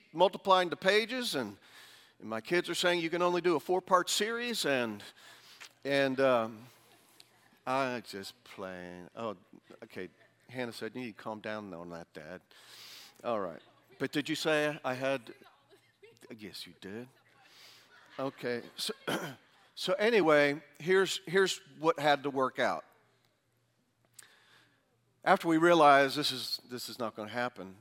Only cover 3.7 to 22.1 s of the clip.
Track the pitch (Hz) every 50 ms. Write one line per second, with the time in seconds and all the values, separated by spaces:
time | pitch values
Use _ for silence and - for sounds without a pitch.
3.7 | 180 185 - - 196 180 175 - - - 208 220 233 233 240 240 226 - - 147
4.7 | 139 127 120 113 104 101 - - - - - - - - - - - - - -
5.7 | _ _ - 135 143 139 139 135 131 127 135 135 127 117 113 113 117 107 120 131
6.7 | - _ _ _ _ _ _ _ _ _ - _ _ _ _ _ _ _ - 127
7.7 | 131 135 139 127 123 120 104 - - 98 98 - - _ _ - - - 98 92
8.7 | 92 90 90 90 87 90 90 80 - - 117 110 101 90 101 _ - - _ _
9.7 | - - 113 113 - 113 92 90 _ _ _ _ _ _ _ _ 120 131 127 117
10.7 | 110 - 113 110 107 127 127 117 98 - - 113 110 107 98 107 107 107 104 98
11.7 | 90 82 87 87 85 82 85 _ - 80 76 78 90 90 _ _ - - - -
12.7 | - - - - - - - - _ _ - 117 117 107 95 87 78 - - -
13.7 | _ _ _ _ - - 139 131 - 151 131 139 156 - - 165 156 151 147 151
14.7 | 147 - - 135 127 127 135 135 139 131 110 - - - - - _ _ _ _
15.7 | 370 _ _ _ _ _ 392 453 453 _ - - 120 110 107 92 87 - - 92
16.7 | 82 _ - 95 101 113 123 127 _ _ _ _ _ _ _ - - - - -
17.7 | - - _ _ _ - - - - - 135 139 - - - 123 120 120 - -
18.7 | - - - - - - - - 147 - - 151 127 - _ _ _ _ _ _
19.7 | _ - - - 185 - 208 226 240 214 170 160 151 147 147 143 143 156 - -
20.7 | - - 147 170 190 190 190 170 - - - - 160 196 196 180 - - - -
21.7 | - 139 151 165 165 - 143 151